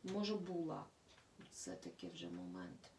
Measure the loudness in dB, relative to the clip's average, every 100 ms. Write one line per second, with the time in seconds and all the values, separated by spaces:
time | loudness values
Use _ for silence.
0 | 4 4 6 4 4 4 4 2 -4 -14
1 | -20 -20 -20 -16 -12 -6 -4 -4 -6 -4
2 | -6 -4 -2 -2 -2 -4 -4 -6 -12